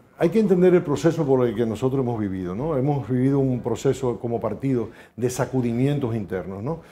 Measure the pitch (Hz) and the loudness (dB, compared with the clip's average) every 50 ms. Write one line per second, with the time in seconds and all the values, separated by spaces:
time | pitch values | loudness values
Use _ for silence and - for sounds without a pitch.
0 | - _ _ - 156 170 175 226 220 175 190 175 180 180 175 175 - 143 143 - | -18 _ _ -2 0 2 2 2 2 4 4 4 6 6 6 4 4 2 0 2
1 | - 170 - 165 156 131 135 127 123 117 107 104 120 113 107 - 131 131 131 135 | 2 2 2 2 2 2 4 4 4 2 2 0 -2 -2 0 0 0 0 0 0
2 | 127 120 120 107 104 98 95 92 92 87 92 107 139 165 156 127 127 147 143 139 | 0 -2 -2 -2 -2 -2 -2 -4 -4 -4 -4 -4 -4 -2 -2 0 0 0 0 -2
3 | 110 110 131 123 127 135 139 139 135 135 123 117 - 117 113 104 - 139 127 - | -2 -2 0 2 2 2 4 2 2 2 0 -2 -2 -4 -4 0 0 0 0 0
4 | 131 127 117 - - 117 117 110 113 110 104 - - 135 131 120 110 - - - | 0 -2 -2 -2 -4 -4 -4 -4 -4 -4 -4 -4 -2 -2 -2 -2 -2 -4 -10 -16
5 | - - _ - 120 123 123 - 131 - - 131 120 120 117 120 131 143 147 143 | -20 -18 _ -4 -2 -2 -2 -2 -2 -2 0 0 0 0 0 0 0 0 0 0
6 | 135 113 113 113 98 87 98 92 80 92 95 98 107 139 165 165 - - | -2 -2 -2 -4 -4 -4 -6 -6 -6 -8 -8 -8 -8 -8 -8 -8 -12 -16